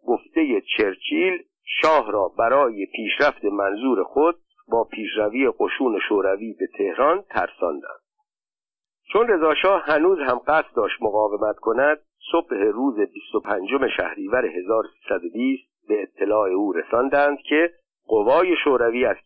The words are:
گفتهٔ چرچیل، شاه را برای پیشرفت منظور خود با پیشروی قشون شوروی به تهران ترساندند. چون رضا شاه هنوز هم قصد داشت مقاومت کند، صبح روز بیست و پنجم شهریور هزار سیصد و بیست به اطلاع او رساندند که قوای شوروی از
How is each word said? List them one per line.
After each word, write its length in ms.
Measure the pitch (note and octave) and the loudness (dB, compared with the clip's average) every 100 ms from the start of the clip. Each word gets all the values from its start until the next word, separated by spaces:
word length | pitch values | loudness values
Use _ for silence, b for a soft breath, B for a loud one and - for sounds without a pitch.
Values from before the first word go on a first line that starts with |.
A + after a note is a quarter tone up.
| - | -4
گفتهٔ 540 | A2+ - D#3+ D3+ G#2+ - - | -4 -2 -2 0 0 -2 -2
چرچیل، 680 | G#2 F#2 - D3+ F#3 F3+ - _ - - | -2 -2 -6 -2 -2 -2 -10 _ -10 -2
شاه 280 | D#3 D#3 A2 | 2 2 2
را 160 | G#2 F#2 - | -2 -2 0
برای 480 | A#2 C3+ C3 G#2 F#2+ | 2 4 2 -2 -8
پیشرفت 500 | - G#2+ - C#3+ - | -8 -6 0 0 0
منظور 600 | G#2 G2+ G2 G#2+ C3 G#2+ | -4 -2 -2 -2 -2 0
خود 320 | F2 C3+ D#3+ E3+ _ _ - | 0 0 0 0 _ _ -4
با 160 | A2+ | -2
پیشروی 680 | G#2 - G2+ G#2+ G#2+ A#2 C3 - | -2 -6 -8 -2 -2 0 0 2
قشون 420 | G2 - C3 G#2 - | -2 0 -2 -2 0
شوروی 480 | G#2 F#2+ G2 A2 G2+ | 0 0 -2 -4 -8
به 80 | F#2+ - | -8 -4
تهران 440 | G2+ - C#3 F#3 - | -4 0 0 0 -4
ترساندند. 720 | A2 F2+ - F2 D2 - - _ _ _ _ _ _ _ _ _ _ - | -4 -4 -2 -4 -4 -10 -20 _ _ _ _ _ _ _ _ _ _ -2
چون 160 | G3+ A#3+ | 0 2
رضا 260 | F#3 D#3 | 4 4
شاه 280 | D3 F#3 F#3+ | 2 2 2
هنوز 360 | - D3+ F3 F#3 | 2 2 4 2
هم 220 | C3 B2 - | 0 -2 2
قصد 280 | D#3 - - | 0 0 -2
داشت 260 | G2+ - | -2 -2
مقاومت 540 | A2 G#2 G#2+ G#2 G#2+ G#2 | -2 0 0 0 -2 -2
کند، 420 | A2 A2+ C#3+ D3+ _ _ - | -2 0 2 0 _ _ -4
صبح 240 | E3+ E3+ G#2 | -2 -2 0
روز 440 | G#2 G#2 C3+ G#2 | 0 0 -2 0
بیست 340 | G2 - - | -2 -4 -6
و 60 | G#2+ | -6
پنجم 480 | G2+ G2+ G2 C3+ B2 | -2 -4 -2 -2 -2
شهریور 580 | - F2 G2+ F#2+ B2 A2 | -2 -6 -6 -4 -2 -2
هزار 380 | F2+ F2+ A2 | -4 -2 -2
سیصد 400 | G#2 _ - F#2 | -2 _ -6 -6
و 40 | E2+ | -6
بیست 560 | G2 B2+ C3+ _ _ - | -4 -2 -2 _ _ -4
به 140 | G#2+ | -2
اطلاع 480 | F#2+ - G2 G#2+ G2+ | -2 -4 0 2 2
او 220 | F#2 G#2 | 0 0
رساندند 640 | E2+ - A#2 C3+ C#3+ C#3+ C#3+ - | -2 -2 -2 0 2 2 0 -2
که 220 | D3 E3+ _ _ _ - | 0 0 _ _ _ -2
قوای 500 | A2 G#2 D3+ F#3 D#3 | 0 4 2 2 0
شوروی 400 | D3 B2+ A#2 A#2+ | 2 2 2 2
از 120 | B2 F#2+ | 0 -2